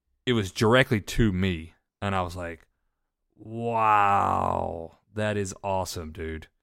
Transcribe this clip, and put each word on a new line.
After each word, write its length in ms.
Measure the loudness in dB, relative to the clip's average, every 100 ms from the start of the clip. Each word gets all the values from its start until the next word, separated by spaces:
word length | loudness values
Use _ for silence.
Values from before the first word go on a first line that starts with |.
| _ _ -2
it 80 |
was 180 | 0 0
directly 480 | 2 4 6 4 0
to 300 | 0 2 2
me, 420 | 2 0 -2 -8 _ _ -8
and 140 | -4 -2
I 60 |
was 120 | -4 -6
like, 300 | -12 -12 _ _ _ _ _ _ _ -20
"Wow, 1600 | -14 -8 -2 2 4 6 6 4 2 0 0 -2 -4 -8 -12 _ _ -6
that 220 | -4 -2
is 160 | -4 -6
awesome, 480 | -4 -2 -4 -8 -10
dude." 360 | -10 -8 -8 -12 _